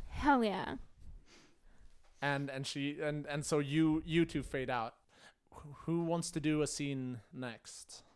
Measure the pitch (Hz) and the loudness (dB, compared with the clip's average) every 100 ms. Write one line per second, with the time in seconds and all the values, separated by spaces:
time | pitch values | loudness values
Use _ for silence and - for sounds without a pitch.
0 | - - 269 269 220 185 - - - - | -8 0 6 6 4 0 -4 -6 -10 -16
1 | - - - - - _ - - - - | -16 -16 -18 -20 -20 _ -20 -20 -20 -20
2 | - - 143 139 139 135 135 143 139 147 | -20 -2 0 0 0 -4 -6 -2 -2 -2
3 | 151 151 147 147 143 151 139 151 160 156 | -2 -2 -2 -4 0 2 4 4 6 4
4 | 160 160 165 147 131 139 131 123 113 - | 2 2 4 0 -2 -2 0 0 -2 -6
5 | _ - - - _ - 151 143 - 170 | _ -20 -20 -20 _ -18 -16 -8 -2 0
6 | 165 170 165 165 151 151 143 - 143 135 | 2 0 0 -2 2 2 2 0 -2 -2
7 | 127 123 - - 127 110 - - - - | -4 -6 -10 -8 -8 -8 -14 -16 -16 -18
8 | - | -20